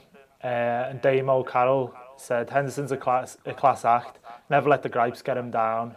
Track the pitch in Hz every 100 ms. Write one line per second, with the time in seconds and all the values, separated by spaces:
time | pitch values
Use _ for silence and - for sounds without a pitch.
0 | - - - _ 127 120 120 120 131 135
1 | 143 131 131 131 123 131 123 135 123 -
2 | - - - 120 120 139 139 120 143 135
3 | - 127 123 - - 123 135 123 117 120
4 | - - - - - 143 135 139 131 123
5 | 120 123 - 123 123 113 113 113 117